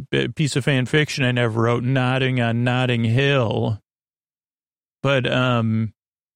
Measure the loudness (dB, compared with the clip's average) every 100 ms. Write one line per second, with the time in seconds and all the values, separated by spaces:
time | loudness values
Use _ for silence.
0 | -2 -4 -4 -2 -2 -2 0 0 0 0
1 | 0 -2 0 0 0 0 0 0 0 0
2 | 0 0 0 0 0 0 0 0 0 0
3 | 2 2 2 2 0 0 -2 -4 _ _
4 | _ _ _ _ _ _ _ _ _ _
5 | 0 0 0 0 2 0 0 0 -2 -8
6 | _ _ _